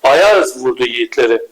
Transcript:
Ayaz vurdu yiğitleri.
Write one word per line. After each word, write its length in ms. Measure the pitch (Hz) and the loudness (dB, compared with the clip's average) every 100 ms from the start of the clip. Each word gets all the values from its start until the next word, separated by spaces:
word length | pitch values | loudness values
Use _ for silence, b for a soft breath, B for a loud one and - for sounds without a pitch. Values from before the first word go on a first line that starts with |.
Ayaz 600 | - 147 202 202 127 127 | 2 2 4 2 0 -4
vurdu 200 | 127 120 | -6 -4
yiğitleri. 560 | 127 120 117 - 120 113 - | -4 -4 -6 -2 0 0 -4